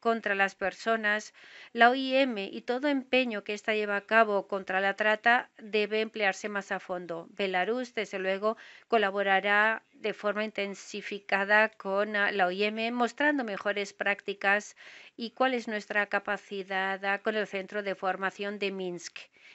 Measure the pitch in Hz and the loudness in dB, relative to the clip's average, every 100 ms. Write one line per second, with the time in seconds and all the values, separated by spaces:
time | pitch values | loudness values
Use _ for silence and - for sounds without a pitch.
0 | 233 226 214 196 196 - 190 - 226 226 | -2 0 0 0 0 0 -6 -4 -2 0
1 | 214 214 - - - - - 233 233 269 | 0 -2 -4 -18 -20 -20 -6 4 6 6
2 | 262 262 269 214 196 226 226 247 294 277 | 2 2 2 0 -6 -6 -4 -2 0 -2
3 | 254 254 247 208 - 208 - 214 208 202 | 2 2 2 -2 -6 -6 -2 -2 0 -2
4 | 202 220 220 202 180 196 190 190 196 196 | 4 6 6 4 0 -4 -2 0 0 2
5 | 214 214 233 247 - - 220 208 202 214 | 2 2 4 4 2 -12 -4 -2 0 0
6 | 220 220 202 185 214 208 190 190 - 180 | -2 0 0 0 -4 -6 -6 -8 -6 -8
7 | 175 165 - 202 196 185 185 247 247 - | -8 -10 -10 -4 -2 0 0 -2 -4 -6
8 | 196 196 190 190 214 233 - - - 226 | -6 -4 -2 -2 -2 -4 -8 -20 0 2
9 | 202 202 196 190 196 208 220 220 - - | 2 0 2 2 4 4 4 0 -6 -8
10 | 208 196 208 202 220 208 202 190 - 208 | -6 -4 -4 -2 -4 -4 -6 -8 -12 -12
11 | - 202 - 196 196 214 220 - 196 196 | -8 -10 -2 -2 4 4 4 0 -4 -2
12 | 208 208 202 202 180 185 208 220 226 247 | 0 0 0 2 2 2 -2 -2 -4 0
13 | 233 - 294 285 233 196 208 202 196 - | -2 0 0 0 -2 -4 -2 -2 -4 -4
14 | 196 196 - 196 196 208 - - - - | -2 -2 -4 -2 2 2 0 -14 -20 -20
15 | - - 233 - 262 247 226 214 - 208 | -20 -12 -8 0 0 0 -4 -6 -2 0
16 | 202 202 196 196 - 202 185 190 190 196 | 0 0 -2 -6 -6 -10 -6 -2 -2 -2
17 | 196 202 226 214 190 196 190 208 202 185 | -2 -2 0 -2 -2 -4 -6 -6 -4 -2
18 | 190 185 190 - 202 208 196 190 185 175 | -2 -2 -4 -4 -6 -4 -4 -4 -6 -8
19 | - - - _ - | -12 -16 -20 _ -20